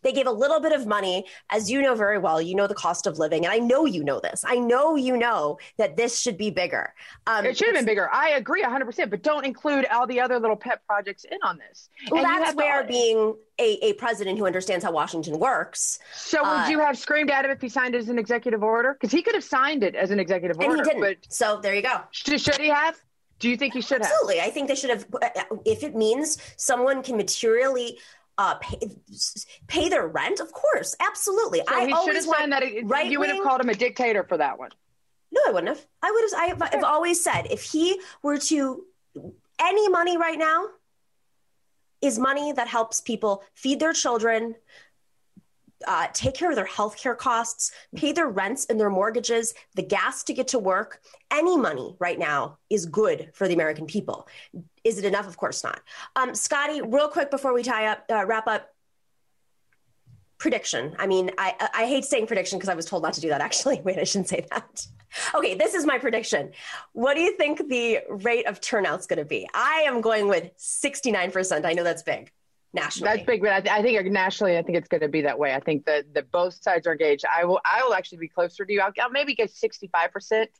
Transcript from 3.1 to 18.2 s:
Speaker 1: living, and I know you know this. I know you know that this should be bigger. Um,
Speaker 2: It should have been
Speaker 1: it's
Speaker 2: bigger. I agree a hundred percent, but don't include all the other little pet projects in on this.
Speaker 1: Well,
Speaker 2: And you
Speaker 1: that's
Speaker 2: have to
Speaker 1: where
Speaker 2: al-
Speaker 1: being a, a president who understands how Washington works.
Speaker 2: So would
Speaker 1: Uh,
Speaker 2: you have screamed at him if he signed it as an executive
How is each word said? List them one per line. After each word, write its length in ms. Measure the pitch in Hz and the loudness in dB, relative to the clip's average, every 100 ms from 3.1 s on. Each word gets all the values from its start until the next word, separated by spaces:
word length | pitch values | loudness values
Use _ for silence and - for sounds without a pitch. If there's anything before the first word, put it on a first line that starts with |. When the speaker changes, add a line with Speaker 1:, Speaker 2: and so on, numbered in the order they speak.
| 156 | -2
Speaker 1:
living, 280 | 156 160 170 | 0 2 2
and 80 | |
I 40 | 220 | 2
know 280 | 240 262 320 | 4 4 2
you 180 | 175 | 0
know 160 | 147 131 | -2 -2
this. 260 | - - 190 | -2 -4 -2
I 120 | 247 | 0
know 360 | 240 247 302 311 | 4 4 4 4
you 220 | 254 247 | 2 2
know 400 | 240 214 147 147 - - | 2 2 0 -4 -10 -2
that 200 | 208 156 | -2 0
this 220 | 233 - | 0 0
should 180 | 240 180 | -2 -2
be 140 | 214 | -2
bigger. 420 | 180 175 127 - - - - - | -2 -2 -2 -4 -8 -20 -8 -2
Um, 220 | 220 208 | 0 0
Speaker 2:
It 100 | 240 | 2
should 80 | 440 | 2
have 40 | |
been 100 | 381 | 2
Speaker 1:
it's 40 | 226 | 2
Speaker 2:
bigger. 200 | 208 185 | 2 2
I 160 | 254 311 | 2 2
agree 320 | 285 220 349 | 2 0 0
a 80 | 262 | 0
hundred 160 | 254 240 | -2 -4
percent, 240 | 240 277 | -4 -4
but 140 | 190 | 0
don't 200 | 302 302 | 0 0
include 440 | 269 240 302 277 262 | -2 -2 0 2 2
all 180 | 233 254 | 2 2
the 160 | 247 | 0
other 180 | 247 247 | 2 2
little 160 | 226 214 | 2 0
pet 300 | 247 226 _ | -2 -6 _
projects 400 | 208 202 196 - | -2 -2 -12 -12
in 140 | 392 | -6
on 140 | 349 165 | -4 -6
this. 320 | 110 - - - 269 | -12 -20 -20 -16 -2
Speaker 1:
Well, 100 | 320 | 2
Speaker 2:
And 60 | 330 | 2
you 60 | 349 | 2
Speaker 1:
that's 100 | 320 | 0
Speaker 2:
have 60 | 302 | 0
to 20 | |
Speaker 1:
where 240 | 294 285 | 2 0
Speaker 2:
al- 40 | 233 | 0
Speaker 1:
being 480 | 247 233 220 214 220 _ - | 2 4 4 2 -2 _ 0
a, 260 | 233 208 220 | 2 2 0
a 60 | |
president 440 | 208 233 214 196 202 | 0 -2 -2 -2 0
who 80 | 196 | 0
understands 400 | 180 185 180 175 | -2 -2 -2 0
how 60 | |
Washington 480 | 160 165 165 156 156 | -2 -2 -4 -6 0
works. 580 | 269 208 170 - - - - - | 0 0 -2 -4 -4 -4 -12 -16
Speaker 2:
So 280 | - 311 | -2 2
would 40 | 294 | 2
Speaker 1:
Uh, 200 | 294 302 | 2 2
Speaker 2:
you 100 | 302 | 2
have 160 | 294 262 | 2 0
screamed 340 | - 302 294 | 0 0 2
at 120 | 277 | 2
him 80 | 269 | 2
if 80 | 269 | -2
he 80 | 254 | -4
signed 280 | 254 254 240 | -2 0 -2
it 20 | |
as 100 | 220 | -2
an 120 | |
executive 440 | 240 | -2